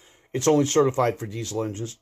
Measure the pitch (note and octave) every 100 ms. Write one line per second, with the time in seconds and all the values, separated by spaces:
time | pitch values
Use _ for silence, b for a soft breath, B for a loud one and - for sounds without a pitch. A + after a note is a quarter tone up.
0 | b b b C3 D3+ D3 C#3 D#3 C3+ C3
1 | A#2+ - G#2+ A2+ G#2+ G#2+ G#2+ G2+ A#2 -